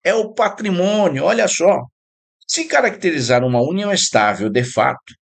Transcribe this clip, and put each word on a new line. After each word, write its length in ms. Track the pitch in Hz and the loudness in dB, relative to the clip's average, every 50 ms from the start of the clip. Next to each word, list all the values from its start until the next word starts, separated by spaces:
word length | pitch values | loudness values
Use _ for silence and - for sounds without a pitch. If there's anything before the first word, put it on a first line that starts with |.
| - | -2
é 100 | 175 214 | 0 0
o 180 | 226 214 220 | 0 0 -2
patrimônio. 920 | 220 - 220 202 202 - 214 202 185 175 180 196 208 214 202 180 143 135 143 | -2 -2 -2 -2 -2 -4 -4 -4 -2 0 0 0 0 0 0 0 0 0 0
Olha 240 | 175 226 165 202 175 | 0 0 2 0 0
só, 320 | - - 165 190 196 160 123 - _ _ _ _ _ _ _ _ _ _ _ - | 0 2 2 2 2 2 -2 -8 _ _ _ _ _ _ _ _ _ _ _ -6
se 180 | - - 330 | -6 -6 -4
caracterizar 760 | 320 - 285 254 220 - - - 185 160 143 123 117 127 123 127 | -2 0 0 2 0 -2 -2 -2 -2 -2 0 0 2 2 2 2
uma 160 | 127 123 120 | 2 2 0
união 320 | 120 147 175 190 208 202 | 0 0 -2 -2 -2 -2
estável 600 | 196 - - - - 113 107 104 101 90 104 110 | -2 -2 0 0 2 2 2 2 0 0 -2 -2
de 120 | 101 123 120 | -2 -2 -2
fato 520 | 123 - 113 - 131 127 - _ - 120 _ | -2 0 0 0 0 0 -4 _ -20 -20 _